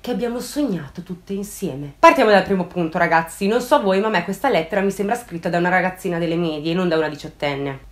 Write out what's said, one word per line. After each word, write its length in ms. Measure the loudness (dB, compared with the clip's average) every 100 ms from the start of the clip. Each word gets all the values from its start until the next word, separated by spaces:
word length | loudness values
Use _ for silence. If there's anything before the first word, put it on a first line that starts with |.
che 100 | -6
abbiamo 280 | -4 -4 -4
sognato 640 | -6 -4 -2 -2 -8 -14
tutte 280 | -12 -12 -8
insieme. 600 | -8 -8 -8 -8 -8 -10 4
Partiamo 340 | 6 8 6
dal 120 | 6
primo 220 | 4 0 -2
punto, 320 | -4 -2 0
ragazzi. 500 | 2 2 0 -2 0
Non 140 | 0
so 200 | 2 2
voi, 200 | 4 2
ma 60 | 2
a 20 |
me 160 | 0 -2
questa 240 | -2 0
lettera 320 | 0 0 0
mi 100 | 0
sembra 240 | 0 -2 -4
scritta 320 | -6 -8 -2
da 100 | 0
una 120 | 2
ragazzina 480 | 2 2 -2 -6 -2
delle 180 | -2 0
medie, 380 | -2 -2 -2
non 160 | 0 0
da 80 | 0
una 100 | 0
diciottenne. 720 | -4 -12 -6 -4 -4 -6 -8 -8